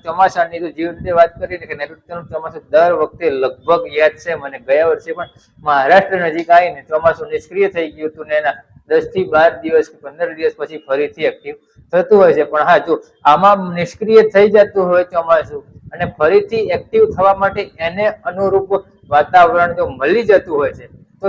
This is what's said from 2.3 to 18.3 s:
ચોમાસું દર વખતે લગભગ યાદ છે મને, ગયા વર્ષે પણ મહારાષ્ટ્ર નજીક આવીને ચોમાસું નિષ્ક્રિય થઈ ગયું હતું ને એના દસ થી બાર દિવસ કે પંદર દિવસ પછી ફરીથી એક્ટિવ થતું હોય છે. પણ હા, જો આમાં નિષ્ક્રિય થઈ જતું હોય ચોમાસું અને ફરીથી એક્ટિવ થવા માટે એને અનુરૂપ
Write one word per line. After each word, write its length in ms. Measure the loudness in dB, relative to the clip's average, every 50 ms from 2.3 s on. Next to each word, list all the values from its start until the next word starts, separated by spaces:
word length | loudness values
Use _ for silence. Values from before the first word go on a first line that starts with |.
| -12
ચોમાસું 320 | -12 -10 -12 -14 -16 -8 _ 2
દર 200 | 4 4 4 2 0
વખતે 260 | -2 -4 -6 -4 -4 -4 -2 -2 -2
લગભગ 400 | -4 -4 -6 _ -2 0 0 -2 -4 -2 0
યાદ 160 | 0 0 0 -2 -8
છે 120 | -10 -8
મને, 220 | -8 -10 -12 -16 -14 -4
ગયા 220 | -2 0 2 2 0
વર્ષે 240 | 0 -2 -6 -10 -12
પણ 160 | -12 -12 -14 _ _ _ _ _ _ -4
મહારાષ્ટ્ર 540 | -2 0 0 2 4 4 4 4 2 -2 -4 -4
નજીક 260 | -4 -4 -4 0 4
આવીને 320 | 4 4 4 2 -2 -10 -8 -6
ચોમાસું 420 | -4 -2 0 0 -2 -2 -6 -8 -8
નિષ્ક્રિય 340 | -8 -8 _ -2 -2 -2 0 0
થઈ 140 | -4 -6 -6 -8
ગયું 180 | -10 -10 -10 -10
હતું 160 | -12 -8 -4
ને 80 | -4 -2
એના 160 | -2 -2 -6 -6 -12 _ _ _ _ -2
દસ 180 | 0 0 0 -2 -4
થી 140 | -6 -4 0 2
બાર 180 | 2 4 2 2 -2 -4
દિવસ 260 | -2 0 0 0 -2
કે 60 | -6 _ -20
પંદર 280 | -20 -10 -8 -8 -8 -6
દિવસ 180 | -4 -4 -4 -4 -6
પછી 240 | -10 -12 -12 -14 -8
ફરીથી 420 | -6 -4 -4 -4 -6 -6 -4 -4 -4
એક્ટિવ 240 | -4 -6 -10 -16 -16 -16 _ _ _ _ _ _ -2
થતું 260 | -2 2 2 4 6
હોય 160 | 6 6 4
છે. 80 | 2 0
પણ 220 | -2 -2 -2 2 2
હા, 100 | 2 2 2
જો 80 | 0 -4 -4 -6 _ _ _ 2
આમાં 420 | 2 2 4 4 4 2 2 0 -6 -6
નિષ્ક્રિય 480 | -6 -6 -6 -8 -8 -4 2 4 4 4 4 4
થઈ 140 | 2 4 4 4
જતું 300 | 4 2 2 0 -2 0 2
હોય 140 | 2 0 0 0 -4
ચોમાસું 480 | -6 -2 0 0 0 0 -4 -10 -16 -16 _ -20 -20 -20 -20 -10
અને 120 | -8 -8 -8 -4 -2
ફરીથી 460 | 0 2 2 2 0 0 -4 -4 -4 -4 -4
એક્ટિવ 260 | -6 -6 -4 0 2 2 2 2
થવા 200 | 2 2 2 2 2 -2
માટે 200 | -4 -4 -6 -8 -10 -10 -8
એને 280 | -8 -8 -4 -4 -4 -4 -4 -4 -8
અનુરૂપ 420 | -10